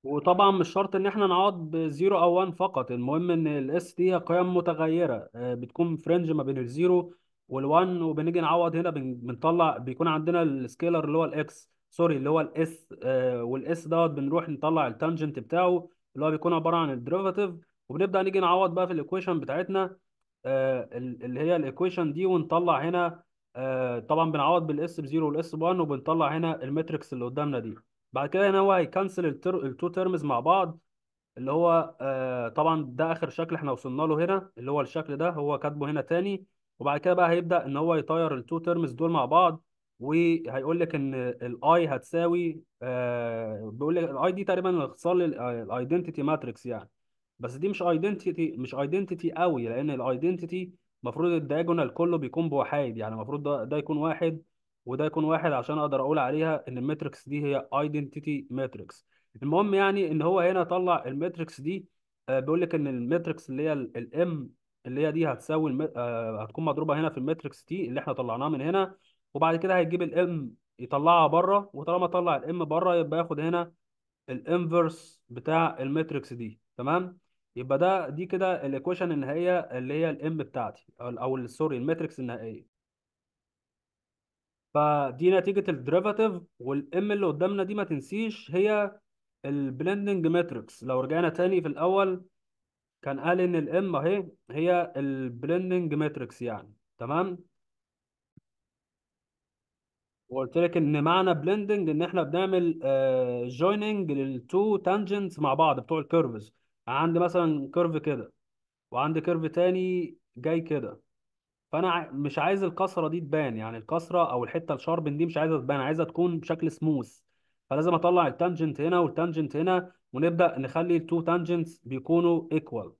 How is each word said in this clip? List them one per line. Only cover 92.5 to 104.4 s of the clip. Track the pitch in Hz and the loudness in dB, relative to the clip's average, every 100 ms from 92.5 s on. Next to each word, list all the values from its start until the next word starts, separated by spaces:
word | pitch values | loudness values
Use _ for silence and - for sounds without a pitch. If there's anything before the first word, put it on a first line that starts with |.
| _ _ _ _ _ | _ _ _ _ _
كان | 143 139 | -8 -4
قال | 160 180 | 0 2
إن | 180 170 | 2 0
ال | 147 175 196 | 0 -2 0
M | 160 | 0
أهي | 160 202 180 _ _ | 0 -2 -4 _ _
هي | 135 170 175 170 135 | -2 2 2 0 -4
البلندنج | 139 135 127 120 147 175 185 180 165 | -4 -4 -6 -6 -2 -2 0 -2 -2
ماتريكس | 151 151 143 117 - | -2 -2 -4 -12 -8
يعني، | 120 104 95 _ _ _ | -8 -8 -12 _ _ _
تمام؟ | 120 156 190 180 - _ _ _ _ _ _ _ _ - _ _ _ _ _ _ _ _ _ _ _ _ _ _ _ _ _ _ _ | -4 -2 -2 -6 -14 _ _ _ _ _ _ _ _ -20 _ _ _ _ _ _ _ _ _ _ _ _ _ _ _ _ _ _ _
وقلت | 127 127 165 | -6 -2 2
لك | 175 175 | 2 2
إن | 147 147 | 2 2
معنى | 156 185 190 | 4 4 4
بلندنج | 160 156 208 202 208 160 | 2 0 0 0 0 0
إن | 151 | 0
إحنا | 175 185 | 0 0
بنعمل، | 147 170 190 185 170 160 | 0 0 2 2 2 0
آه، | 135 135 135 131 127 123 123 | 0 2 2 2 0 -2 -6
جويننج | 127 175 208 208 208 170 | 0 2 2 0 -2 -2
للتو | 139 135 127 | -2 -2 -6